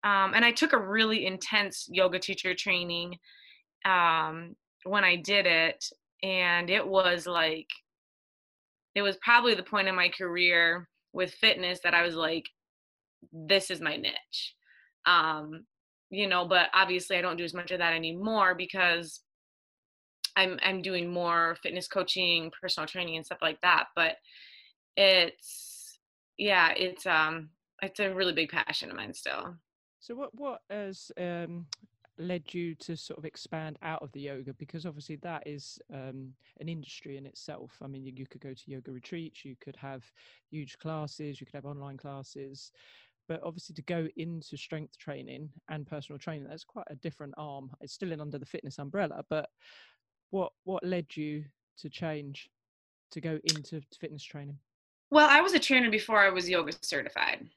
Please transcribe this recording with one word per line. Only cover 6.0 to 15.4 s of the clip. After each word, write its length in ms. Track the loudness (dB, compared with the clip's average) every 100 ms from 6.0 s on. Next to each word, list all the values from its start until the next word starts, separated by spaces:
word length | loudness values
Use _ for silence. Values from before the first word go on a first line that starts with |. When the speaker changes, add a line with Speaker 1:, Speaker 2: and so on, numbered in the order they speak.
| _ _
Speaker 1:
And 480 | -4 0 2 2 2
it 160 | 0 4
was, 400 | 4 4 2 0
like, 420 | 0 0 0 -8 -14 _ _ _ _ _ _ _ _ _ _ _
it 80 | -2
was 140 | 0 -2
probably 360 | 6 6 6
the 80 | 2
point 260 | 0 0 2
in 60 |
my 140 | 2 2
career 800 | 0 -4 2 4 6 4 2 -4 _ _
with 200 | -4 -4
fitness 460 | 2 2 4 0 0
that 140 | 2
I 80 | 4
was 120 | 4
like, 340 | 2 0 0 -4 _ _ _ _ _ _ _ -20
"This 380 | -16 2 2 2
is 100 | -4
my 160 | -2 -2
niche." 600 | -6 -8 -10 -10 -10 _ _ _ _ _ 4
Um, 600 | 6 6 0